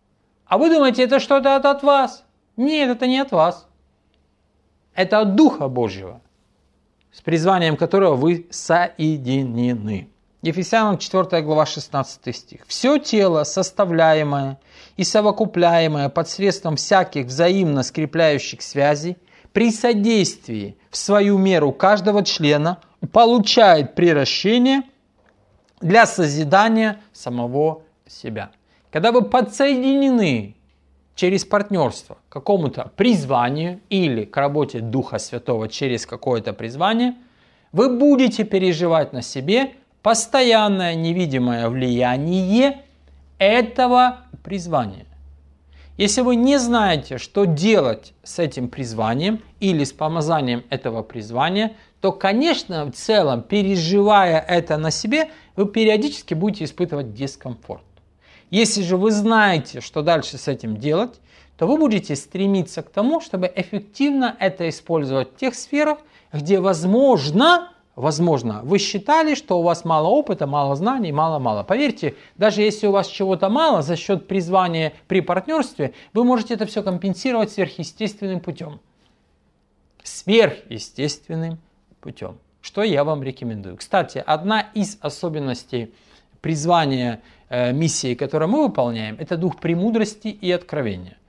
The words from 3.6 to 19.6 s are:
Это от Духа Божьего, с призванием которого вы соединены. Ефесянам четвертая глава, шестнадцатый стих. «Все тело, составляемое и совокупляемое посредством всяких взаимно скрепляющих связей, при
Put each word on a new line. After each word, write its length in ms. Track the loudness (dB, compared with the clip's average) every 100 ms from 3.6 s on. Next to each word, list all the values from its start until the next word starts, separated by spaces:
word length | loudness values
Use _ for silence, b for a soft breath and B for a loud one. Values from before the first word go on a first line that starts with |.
| -12 _ _ _ _ _ _ _ _ _ _ _ _
Это 280 | -4 0 2
от 120 | 2
Духа 340 | 4 4 2 -2
Божьего, 540 | -2 -2 -4 -14 -18 _ _ _ _ _ _ _ _ _
с 100 | -12
призванием 540 | -2 0 2 2 2 0
которого 380 | 0 2 4
вы 320 | 4 2 0 -4
соединены. 1600 | -12 0 0 0 -2 -2 -2 -2 -2 -2 -2 -2 -2 -4 -8 -10 _ _ _
Ефесянам 560 | -6 -4 -2 0 0 -2
четвертая 420 | -2 -2 0 -2
глава, 240 | 0 0 0
шестнадцатый 680 | -4 -8 -6 -6 -10 -12
стих. 340 | -12 -16 -20 -14
«Все 320 | -2 0 2
тело, 460 | 2 2 2 2 0
составляемое 1120 | -4 -4 -2 0 4 4 4 2 -2 -4 -8 b b b -6
и 80 |
совокупляемое 1080 | 0 2 2 2 -2 2 4 4 2 0 -2
посредством 680 | -2 -4 -2 -2 -2 -4 -4
всяких 500 | 2 2 2 -2 -6
взаимно 560 | 0 2 2 2 0
скрепляющих 800 | -2 -4 -4 2 2 2 -4 -12
связей, 560 | -8 0 2 0 -4 -10 b b b
при 180 | 0